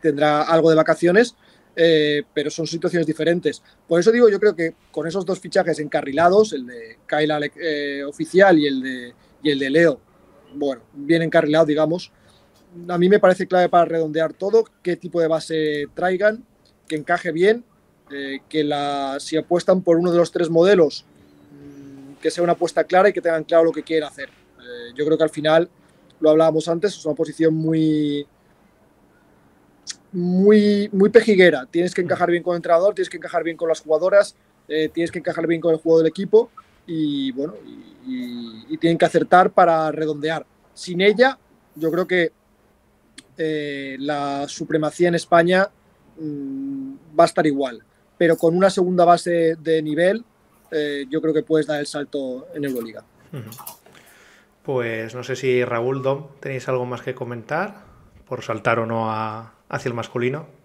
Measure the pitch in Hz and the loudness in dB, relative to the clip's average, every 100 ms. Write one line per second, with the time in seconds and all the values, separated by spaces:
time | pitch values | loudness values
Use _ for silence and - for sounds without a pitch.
0 | 160 143 151 147 151 165 160 156 156 160 | 0 2 2 2 2 4 6 4 4 2
1 | 170 190 240 _ _ _ _ - 170 156 | 4 4 2 _ _ _ _ 0 2 4
2 | 151 147 - - 147 - 156 165 170 170 | 2 -2 -4 -6 -6 -6 -8 -4 -4 -2
3 | 156 151 156 175 151 - _ _ _ 165 | -2 -2 0 0 -2 -6 _ _ _ 2
4 | 196 233 233 196 214 165 165 - _ - | 4 6 6 6 0 0 -6 -8 _ -8
5 | 156 180 180 180 180 202 170 151 151 151 | -6 -6 -6 -8 -2 -2 0 -2 -4 -4
6 | 139 139 175 196 214 147 123 123 113 113 | -4 2 4 4 2 -2 -12 -16 -18 -20
7 | _ 151 151 151 147 - 165 147 143 139 | _ -2 0 -2 -4 -6 -6 -4 -6 -8
8 | 143 - 156 175 196 165 147 135 131 127 | -10 -10 -2 4 6 6 2 -2 -6 -10
9 | 120 117 _ _ 151 139 135 147 170 131 | -12 -20 _ _ -4 -2 0 4 4 2
10 | _ _ _ _ _ 139 143 123 _ 143 | _ _ _ _ _ -6 -6 -6 _ -16
11 | 143 165 165 170 156 156 160 151 156 180 | -2 0 2 0 2 2 2 2 0 -2
12 | - _ _ _ _ _ _ 175 170 180 | -8 _ _ _ _ _ _ -20 -8 0
13 | 180 208 196 185 185 185 175 175 165 165 | 4 4 4 2 0 0 2 2 2 0
14 | 160 151 160 - 196 220 220 _ 180 170 | -4 -2 -4 -4 0 0 0 _ -8 -6
15 | 175 170 160 160 - 160 151 147 147 - | -6 -2 0 -2 -4 -4 -4 -4 -8 -4
16 | 180 185 208 220 - _ _ _ _ 156 | -4 0 0 -2 -14 _ _ _ _ -8
17 | 143 175 175 160 190 233 - _ _ _ | -2 -4 -2 0 2 2 -4 _ _ _
18 | _ 139 139 135 _ 156 147 143 143 143 | _ -12 -10 -12 _ -4 -2 -2 -4 -6
19 | 139 139 - 156 - 175 - 185 180 165 | -6 -8 -6 -6 -2 -2 2 0 2 2
20 | 175 170 165 175 165 165 180 202 151 - | 2 2 0 0 0 4 4 6 4 0
21 | _ _ _ _ _ 143 143 143 139 139 | _ _ _ _ _ -20 -20 -20 -20 -20
22 | 135 143 160 165 175 165 175 - 160 180 | -20 -6 -6 -2 0 0 0 -2 0 4
23 | 196 185 170 165 151 170 165 156 - 160 | 4 2 -2 -2 2 4 4 0 -4 -4
24 | 147 - 139 _ _ _ 123 120 120 123 | -4 -12 -16 _ _ _ -20 -18 -16 -6
25 | 151 156 156 151 151 160 175 _ _ _ | 0 2 0 0 2 2 0 _ _ _
26 | _ _ 156 156 160 156 156 170 202 185 | _ _ 4 4 4 2 -2 -4 -4 -6
27 | 156 143 151 - 190 160 160 160 156 151 | -8 -4 -4 0 0 0 -2 0 0 0
28 | 147 143 143 _ _ _ _ _ _ _ | -2 -4 -8 _ _ _ _ _ _ _
29 | _ _ _ _ _ _ _ _ - - | _ _ _ _ _ _ _ _ -20 -20
30 | _ 180 175 180 196 214 208 202 208 190 | _ -6 -2 2 6 6 6 2 0 2
31 | 202 220 220 196 185 147 131 170 180 180 | 6 6 6 6 6 4 -4 -2 -2 -2
32 | 175 180 175 175 170 170 170 170 190 196 | -4 -2 0 0 -2 -6 0 2 2 -2
33 | 180 175 170 175 160 165 170 156 151 156 | -8 -8 -6 -4 -4 -6 -4 -4 -2 0
34 | 180 202 202 _ _ _ _ 151 156 165 | 4 2 2 _ _ _ _ -4 -4 -4
35 | 165 175 160 165 165 170 165 160 165 165 | -4 -4 -6 -4 -2 -2 0 0 2 4
36 | 160 - 196 214 240 - _ _ - 160 | 2 -2 2 4 2 -10 _ _ -12 -6
37 | 151 143 135 127 151 - - 117 - _ | -4 -4 -6 -6 -10 -10 -20 -20 -20 _
38 | 127 127 123 120 117 110 113 156 165 170 | -12 -10 -10 -12 -14 -18 -12 -2 0 2
39 | 170 170 - 180 185 - 175 160 156 151 | 2 2 2 4 4 4 4 4 -2 -4
40 | 156 147 151 160 - _ _ - - 175 | -6 -6 -6 -6 -10 _ _ -18 -10 2
41 | 196 208 254 262 _ _ _ - 160 165 | 2 4 2 2 _ _ _ -6 -4 -2
42 | 180 180 165 _ _ _ _ _ _ _ | 0 0 0 _ _ _ _ _ _ _
43 | _ - _ - 160 156 147 139 139 131 | _ -20 _ -6 -4 -4 -6 -10 -12 -10
44 | 139 147 143 139 143 - 160 156 147 - | -6 -4 -4 -6 -8 -10 -4 -2 -2 0
45 | 175 170 - 170 170 185 196 _ _ _ | 0 0 2 2 4 2 0 _ _ _
46 | _ - 156 147 139 135 139 135 135 139 | _ -14 -10 -10 -10 -8 -8 -10 -12 -16
47 | _ 151 165 - 156 139 135 113 _ _ | _ 2 2 2 -2 -2 -6 -8 _ _
48 | _ _ 170 160 170 170 190 190 180 180 | _ _ 0 2 0 2 0 2 -2 2
49 | 170 175 175 170 165 165 156 160 151 151 | 4 4 2 0 0 -2 -2 -2 -2 0
50 | 180 220 240 _ _ _ _ 160 147 143 | 0 0 -8 _ _ _ _ -6 -4 -6
51 | 135 156 156 151 - 156 147 147 147 147 | -6 -4 -2 -4 0 -2 0 -6 -6 -10
52 | 139 143 131 127 - 156 143 127 117 107 | -10 -8 -8 -10 -12 -10 -8 -8 -10 -16
53 | _ _ _ 147 110 110 - - _ - | _ _ _ -16 -16 -18 -20 -20 _ -20
54 | _ _ _ _ _ _ - 131 117 113 | _ _ _ _ _ _ -6 -4 -4 -8
55 | 113 123 123 127 131 123 123 120 120 139 | -10 -12 -10 -6 -2 0 0 -2 -4 -4
56 | 135 139 156 - 143 131 135 131 123 120 | -4 -4 -8 -14 -10 -10 -6 -6 -4 -8
57 | - 127 123 120 110 151 202 - - _ | -10 -10 -10 -12 -8 -6 -6 -10 -20 _
58 | _ _ _ 123 - 110 110 117 113 113 | _ _ _ -12 -8 -6 -2 -2 -2 -4
59 | 110 110 110 107 113 _ _ 143 135 117 | -4 -6 -8 -10 -18 _ _ -8 -6 -8
60 | 110 123 123 143 165 _ | -8 -4 -4 -6 -12 _